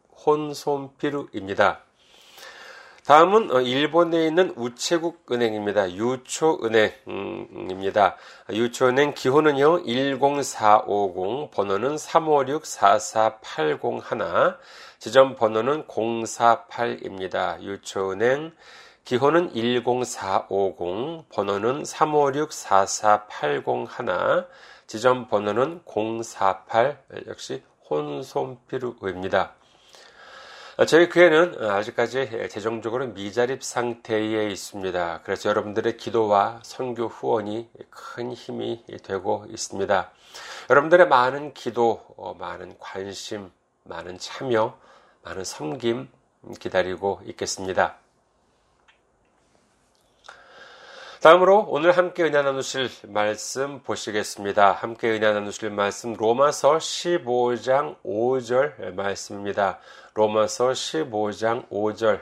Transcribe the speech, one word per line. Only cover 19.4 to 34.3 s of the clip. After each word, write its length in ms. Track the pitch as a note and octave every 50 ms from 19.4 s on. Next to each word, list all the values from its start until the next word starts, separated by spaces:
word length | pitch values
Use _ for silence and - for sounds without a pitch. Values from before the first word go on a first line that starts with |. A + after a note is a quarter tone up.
| F3+ - -
일공사오공, 1700 | A2+ A2+ A#2+ B2 B2 A#2+ B2 B2 B2+ B2 - - - G2 F#2+ G2 A2 - - G2 G2 G2 F#2+ F2 - F2 F2 F2+ G#2+ C3+ D#3+ E3+ D#3+ - _
번호는 540 | - G#2+ G2+ G2+ G2+ G2 G#2+ A#2+ C3+ D3+ D3
삼오육사사팔공하나, 2750 | - - - D#3+ D3+ D3+ D3 C#3+ C#3 C3 D3 D#3 D3+ - - - - G2 G2 G2 - - - G#2+ G#2+ G#2 G#2 - - - - D3 D3 C#3+ C3+ C3 C3+ B2 B2 A#2+ A#2 - - B2 G2+ F2+ F2+ F#2 A2 D3+ F3+ F3+ - - - - - - - _
지점 400 | - - G#2+ A#2 B2+ B2+ B2+ A#2
번호는 540 | - A2+ G2+ G#2 G#2 G#2 A#2 C3+ D#3+ E3+ F3+ -
공사팔, 1200 | - - G#2 A2 A2+ A2+ A#2 A2+ - - - G2 F#2+ F#2 - - - - A2+ A#2+ C#3+ C#3 - _ - - G#2 G2+
역시 360 | G2+ G2+ - - - C3 C3 - _ _ _ _ -
혼손피루입니다. 1700 | D3+ D3+ D3+ D3 C#3+ C#3 C3 C3+ - C#3+ C3+ C3 B2+ - _ _ C3+ B2+ B2 A#2+ - - G2 F#2+ F2 F2+ F#2 F#2 G2+ F#2+ E2+ - - _ _ _ _ _ _ _ - - - - - - - - - - - - - - - - -
아, 120 | - B2
저희 200 | A#2+ D3+ E3 F3
교회는 600 | E3+ - E3+ F3+ E3 D#3 D#3 F3 F3 - - A2+ G#2
아직까지 800 | G2 G2+ G#2 A#2 - - A#2+ A2 A#2 C3+ C3+ A2 A2+ G#2+ G2 F#2
재정적으로 560 | - G#2+ G2 A2+ A#2 A2 G#2+ A2+ A2+ B2+ C#3
미자립 580 | A#2+ F#2+ G2 G2+ G#2 F#2+ A#2 A#2+ B2 C3+ B2+ -
상태에 840 | - - B2 A#2+ A#2+ A2+ - - - A2 A2 G#2+ A2